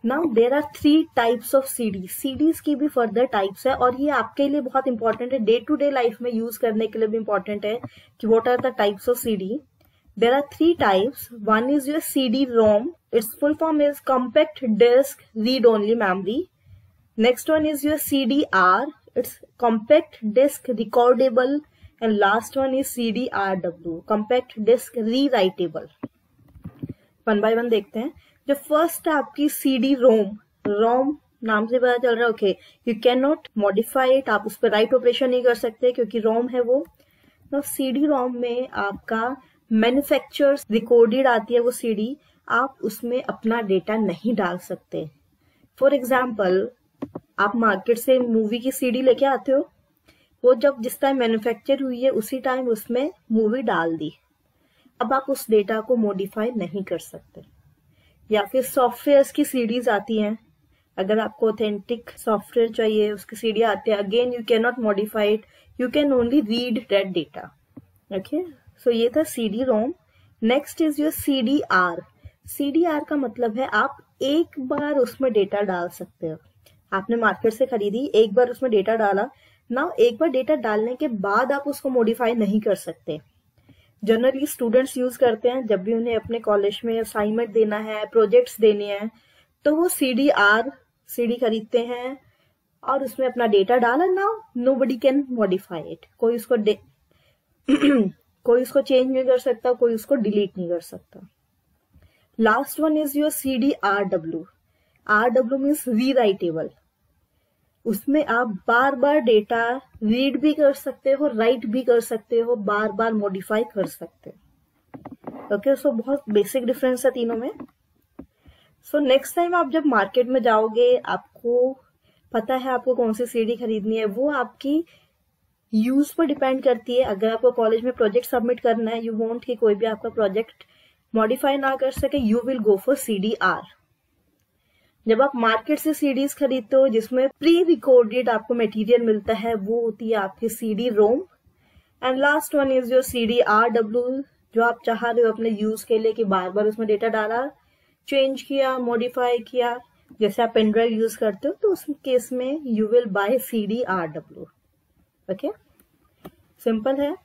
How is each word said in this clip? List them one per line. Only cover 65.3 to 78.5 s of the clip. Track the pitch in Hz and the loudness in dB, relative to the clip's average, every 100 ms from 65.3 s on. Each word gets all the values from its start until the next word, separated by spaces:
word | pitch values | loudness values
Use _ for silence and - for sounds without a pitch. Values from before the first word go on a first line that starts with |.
| 214 - _ _ - | 0 -4 _ _ -6
you | 254 294 | -2 0
can | 285 | 2
only | 262 233 285 | 2 2 0
read | 214 233 247 226 - | 0 -4 -2 -6 0
that | 196 190 180 | -2 0 -4
data। | 151 - - _ _ - _ _ _ | -6 -12 -18 _ _ -20 _ _ _
Okay, | 202 196 302 359 277 _ _ | -10 -6 -8 -8 -14 _ _
so | 254 | -2
ये | 233 233 269 | 0 0 0
था | |
सीडी | 311 - 226 208 | -2 -2 -4 -2
रोम। | 262 214 240 349 _ _ _ _ | 0 0 -2 -8 _ _ _ _
Next | 220 254 294 - | 0 0 -2 -2
is | 311 294 | -2 0
your | 294 | -2
सीडीआर। | - - 269 233 285 - 185 180 170 - _ - _ - | -2 -2 -2 0 -2 0 0 0 -2 -12 _ -20 _ -18
सीडीआर | - 285 294 349 302 | -6 -2 0 0 -2
का | 294 302 | -2 -4
मतलब | 254 214 233 214 | -4 -4 -4 -2
है | 262 | -2
आप | 214 262 - _ _ | 0 -2 -4 _ _
एक | 269 302 330 - | -2 0 -2 -6
बार | 254 285 294 285 | -4 -4 -2 0
उसमें | 233 - 262 | 0 0 0
data | 214 196 202 | 2 0 0
डाल | 208 180 175 | -2 -2 -6
सकते | - 185 _ 165 | -10 -16 _ -10
हो। | 156 _ _ _ _ _ | -10 _ _ _ _ _
आपने | 196 196 233 | -6 -2 0
market | 220 190 226 | 0 0 -2
से | 214 262 | 0 -2
खरीदी, | 233 202 208 285 214 | -2 -2 -4 0 2
एक | 220 | 4
बार | 196 | 4
उसमें | 247 | 0